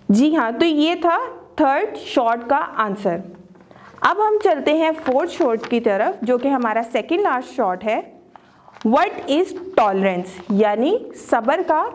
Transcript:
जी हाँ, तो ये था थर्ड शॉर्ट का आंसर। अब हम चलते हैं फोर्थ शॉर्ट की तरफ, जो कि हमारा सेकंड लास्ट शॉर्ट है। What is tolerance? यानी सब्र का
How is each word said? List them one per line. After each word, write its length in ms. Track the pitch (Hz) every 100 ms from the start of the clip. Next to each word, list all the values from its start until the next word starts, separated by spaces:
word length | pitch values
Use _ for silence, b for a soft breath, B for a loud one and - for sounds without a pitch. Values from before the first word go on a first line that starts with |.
| -
जी 220 | 208 302
हाँ, 200 | 311 226
तो 120 | 240 339
ये 300 | 294 311 359
था 320 | 339 359 494 - - -
थर्ड 340 | 302 285 415 -
शॉर्ट 520 | - 285 226 240 240
का 100 | 277
आंसर। 640 | - - 214 202 196 170 - - - - B B B B
अब 160 | 262 381
हम 180 | 427 427
चलते 360 | 403 302 277
हैं 180 | 311 320
फोर्थ 380 | 320 - 254 339
शॉर्ट 360 | - 277 226 -
की 140 | 233
तरफ, 440 | 226 196 285 277
जो 140 | 226 247
कि 120 | 269
हमारा 320 | 269 233 220
सेकंड 400 | 233 240 254 349
लास्ट 280 | 392 254 254
शॉर्ट 340 | - 196 185
है। 300 | 214 254 - - - B B B B B 220
What 220 | 277 370 - -
is 160 | 285 370 - - 285
tolerance? 500 | 214 196 196 180 185 - -
यानी 600 | 202 214 208 285 453 - - -
सब्र 320 | 240 220 330
का 180 | 349 311 440